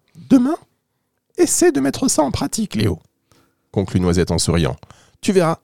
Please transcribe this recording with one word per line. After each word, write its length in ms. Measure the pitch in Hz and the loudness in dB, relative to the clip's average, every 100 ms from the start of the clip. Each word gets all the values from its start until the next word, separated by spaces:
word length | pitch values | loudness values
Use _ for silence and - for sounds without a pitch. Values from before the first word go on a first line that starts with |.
| _ 156 135 | _ -12 2
Demain, 260 | 254 247 339 _ _ _ _ _ _ _ - | 2 2 -4 _ _ _ _ _ _ _ -2
essaie 340 | 349 - 359 | 0 2 2
de 80 | 277 | 2
mettre 280 | 269 - 269 | -2 -2 -2
ça 140 | - | 0
en 80 | 285 | -2
pratique, 440 | - 277 - 214 110 | -2 -6 -6 -6 -2
Léo, 240 | 107 80 _ _ _ _ _ _ _ | -2 -4 _ _ _ _ _ _ _
conclut 280 | - 95 98 | -4 -2 0
Noisette 320 | 90 87 82 | 2 2 0
en 60 | 85 | 0
souriant. 360 | - 85 73 - - - _ _ | 0 0 0 -4 -16 -20 _ _
Tu 100 | - | -2
verras. 280 | 190 165 165 | 2 2 -2